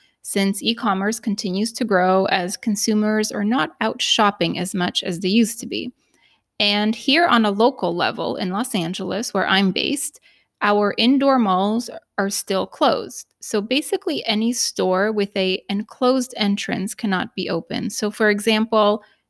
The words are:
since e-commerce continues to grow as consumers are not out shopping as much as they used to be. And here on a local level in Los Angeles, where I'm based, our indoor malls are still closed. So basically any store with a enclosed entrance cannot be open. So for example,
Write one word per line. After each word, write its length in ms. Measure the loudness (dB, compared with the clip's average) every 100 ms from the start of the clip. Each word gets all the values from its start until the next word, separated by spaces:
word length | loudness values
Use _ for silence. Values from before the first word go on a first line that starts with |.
| _ _
since 400 | -4 0 0 0
e-commerce 560 | -2 -2 -2 -2 -2 -4
continues 520 | -4 -4 -4 -2 -4
to 120 | -4 0
grow 400 | 2 4 4 2
as 320 | 0 -2 -4
consumers 760 | -2 0 0 2 2 0 -2
are 120 | -2
not 320 | 0 0 -2 -2
out 220 | -4 -2
shopping 560 | 0 2 2 2 -2 -2
as 160 | -4
much 300 | -2 -2 -2
as 160 | -4 -2
they 80 | 2
used 320 | 4 2 0
to 80 | -8
be. 260 | -8 -8 -12 _ _ _ _ _ -2
And 360 | 2 2 0 0
here 320 | 2 2 4
on 180 | 4 4
a 60 |
local 440 | 4 2 2 -2 0
level 420 | 0 0 -4 -2
in 120 | -2
Los 240 | -2 -4
Angeles, 640 | -4 -4 -4 -4 -4 -2 -2
where 100 | 2
I'm 260 | 2 2
based, 480 | 2 -2 -4 -6 -10 _ _ _ _
our 320 | 0 2 2 2
indoor 400 | 2 4 4 4
malls 500 | 4 2 2 0 -4 -12 -10 -4
are 140 | -2
still 340 | -4 -2 -2 -4
closed. 640 | 2 2 2 -2 -12 -18 _
So 220 | -6 -4
basically 640 | -2 -2 -2 -4 -4 -4 -2
any 260 | 0 0
store 600 | -2 -4 -2 0 2 0
with 180 | 0 -2 -2
a 240 | -2 -2 -4
enclosed 640 | -6 -6 0 2 2 -2 -2
entrance 580 | 0 0 -2 -4 -6 -4
cannot 400 | -2 -2 -2 -6
be 160 | -4
open. 400 | -4 -4 -6 -6
So 180 | -4 -4
for 220 | 2 2
example, 720 | 2 2 2 2 4 4 2 -4 _